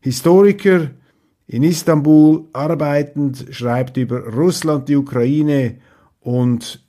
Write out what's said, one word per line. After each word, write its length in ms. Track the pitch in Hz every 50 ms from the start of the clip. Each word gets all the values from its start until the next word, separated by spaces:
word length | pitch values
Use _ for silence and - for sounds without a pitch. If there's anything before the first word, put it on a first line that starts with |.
Historiker 880 | _ 135 127 - - 170 175 190 202 202 196 202 - 196 185 180 156 135 - _ _ _ _ _ _ _ _ _ _
in 180 | - 127 117 139
Istanbul 800 | 170 170 156 - - 160 156 139 151 156 151 151 156 156 160 160 _
arbeitend 920 | _ 127 143 160 170 143 156 147 143 147 147 147 - - 143 139 127 127 131 -
schreibt 440 | 135 - 120 120 120 127 127 127 -
über 260 | 131 127 113 123 123 - 117 110
Russland, 560 | 123 165 180 170 - - 156 151 143 135 143
die 60 | 147
Ukraine 800 | 143 139 - 123 127 120 127 143 151 151 151 143 139 131 117 - - _ _ _ _ _ _ _ _
und 640 | _ 123 123 127 123 123 123 117 - - - - _